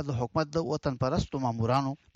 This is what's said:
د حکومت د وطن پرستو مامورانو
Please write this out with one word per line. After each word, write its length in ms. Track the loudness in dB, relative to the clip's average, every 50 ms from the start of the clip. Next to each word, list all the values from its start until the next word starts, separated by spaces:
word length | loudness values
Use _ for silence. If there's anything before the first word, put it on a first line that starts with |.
| 0 0
د 100 | -2 -2
حکومت 340 | -2 -2 0 0 -2 0 0
د 160 | -2 -2 -2
وطن 320 | -2 -2 -2 -2 -2 0
پرستو 400 | 0 0 2 0 -2 -2 -2 -2 0
مامورانو 480 | 0 0 2 2 2 4 2 2 0 -4 -8 _ _ -4